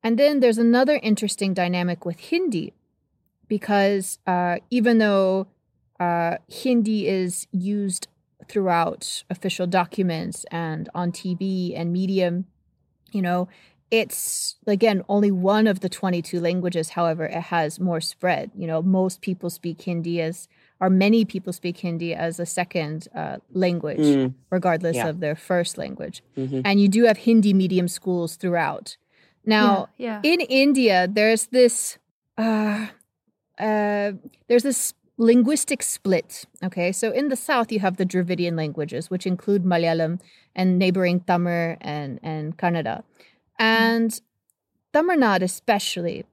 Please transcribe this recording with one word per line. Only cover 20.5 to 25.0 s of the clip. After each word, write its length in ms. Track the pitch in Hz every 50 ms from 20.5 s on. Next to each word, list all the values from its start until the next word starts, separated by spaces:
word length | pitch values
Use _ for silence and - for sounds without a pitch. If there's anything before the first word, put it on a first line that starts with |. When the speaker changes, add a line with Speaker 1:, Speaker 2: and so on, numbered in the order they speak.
| _ _ _ _ _ _
Speaker 1:
or 120 | 185 185
many 340 | 190 185 190 202 220 233 220
people 300 | 220 - 185 185 - 180
speak 240 | - - 175 175 -
Hindi 360 | - 175 170 165 170 170 165
as 240 | - 165 165 170 -
a 60 | 170
second, 640 | 165 - - 175 175 - 180 156 147 156 160 - - _
uh, 240 | 165 160 - - - _ _
language, 460 | - 185 185 180 175 170 - 156 - -
Speaker 2:
Mm. 340 | 151 147 143 139 131 127 131 _ _ _
Speaker 1:
regardless 460 | 190 185 180 185 165 160 180 165 165
Speaker 2:
Yeah. 120 | 123